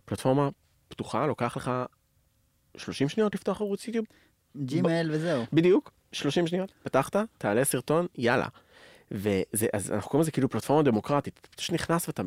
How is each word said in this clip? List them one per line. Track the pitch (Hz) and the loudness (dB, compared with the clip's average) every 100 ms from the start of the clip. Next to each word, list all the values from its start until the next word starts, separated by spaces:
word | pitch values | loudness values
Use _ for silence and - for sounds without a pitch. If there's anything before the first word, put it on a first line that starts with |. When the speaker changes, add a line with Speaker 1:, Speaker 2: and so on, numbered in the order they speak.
Speaker 1:
פלטפורמה | - 101 135 135 143 - _ _ _ | -4 -4 0 2 0 -4 _ _ _
פתוחה, | - - 110 147 | -12 -6 -2 -2
לוקח | 110 120 131 | -2 -4 -4
לך | 131 127 127 - _ _ _ _ _ _ _ - | -4 -4 -6 -12 _ _ _ _ _ _ _ -14
שלושים | - - 143 | -12 -2 -2
שניות | 220 208 | 2 0
לפתוח | 196 - 185 | 0 -4 -4
ערוץ | 208 202 - | -4 -6 -4
יוטיוב. | 226 220 - _ _ _ - | -4 -6 -12 _ _ _ -8
Speaker 2:
ג'ימייל | 127 165 175 165 165 | -4 0 2 0 0
Speaker 1:
ב-, | |
Speaker 2:
וזהו. | 156 170 135 113 | -2 0 -2 2
Speaker 1:
בדיוק, | 156 175 226 - _ _ | 4 6 4 2 _ _
שלושים | - 143 175 165 | -4 0 0 0
שניות. | 180 190 - | 0 -4 -10
פתחת, | - 131 - 196 220 _ | -2 0 2 -2 -2 _
תעלה | 110 107 | 0 2
סרטון, | 139 131 - 160 175 | 2 0 0 0 0
יאללה. | - 117 127 - - _ - - - _ | -2 0 2 -2 -8 _ -20 -20 -20 _
וזה, | 107 104 95 - 107 113 | -4 0 0 0 -2 0
אז | 101 87 | -2 -2
אנחנו | 104 - | -4 0
קוראים | 139 | 2
לזה | 160 | 2
כאילו | - 131 | 2 0
פלטפורמה | 110 - 147 | 0 2 4
דמוקרטית. | 139 107 - 143 - - | 6 2 2 -2 -2 -12
אתה | - - | -20 -12
פשוט | - | -4
נכנס | 170 - 170 - | -4 0 -2 -2
ואתה, | - | -6